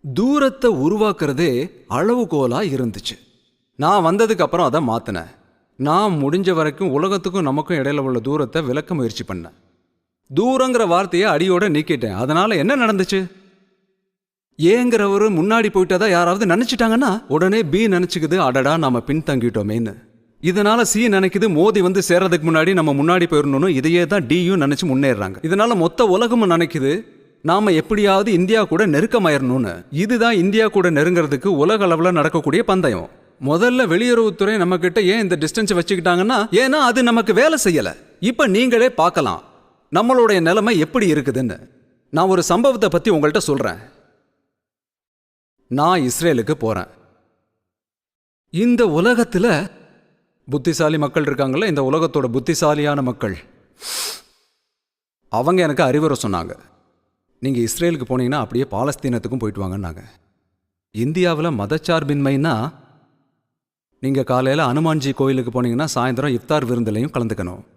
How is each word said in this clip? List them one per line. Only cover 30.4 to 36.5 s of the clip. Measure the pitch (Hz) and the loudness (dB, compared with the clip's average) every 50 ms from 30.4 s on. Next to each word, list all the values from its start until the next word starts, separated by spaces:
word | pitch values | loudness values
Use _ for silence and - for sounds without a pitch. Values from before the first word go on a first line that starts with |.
| 170 196 202 220 220 208 | 0 2 2 2 0 2
கூட | 214 202 180 180 | 2 2 2 2
நெருங்கிறதுக்கு | 160 143 151 175 180 175 160 143 143 127 - | 2 2 2 2 2 0 0 0 -2 -2 0
உலக | 202 180 139 147 175 220 208 202 | -2 2 2 2 2 2 2 2
அளவுல | 180 165 156 170 185 | 0 2 2 2 2
நடக்கக்கூடிய | 180 160 147 156 - 165 151 151 139 196 - | 2 2 0 0 0 0 -2 0 0 0 0
பந்தயம். | - 190 185 165 135 107 82 82 - - - _ _ _ _ 135 | 0 0 0 0 0 -2 -4 -8 -12 -18 -20 _ _ _ _ -4
முதல்ல | 135 151 175 220 247 247 254 254 | -2 0 2 2 2 2 0 0
வெளியுறவுத்துறை | 180 160 190 233 247 240 233 226 214 170 - 196 208 220 | 0 0 0 2 2 2 2 2 0 0 -2 -2 0 0
நம்ம | 214 175 180 185 170 | 0 0 0 0 0
கிட்ட | 170 185 175 220 | -2 0 0 2
ஏன் | 202 180 202 233 | 2 2 2 0
இந்த | 214 180 180 | 0 -2 -2
டிஸ்டன்ஸ் | 151 156 156 - 233 214 190 185 175 | -2 -2 -4 -2 -4 -2 0 0 -2
வச்சுக்கிட்டாங்கன்னா, | 165 - 202 180 160 180 175 180 190 220 262 214 208 220 | 0 -2 -4 -2 0 0 0 2 2 0 0 0 -2 0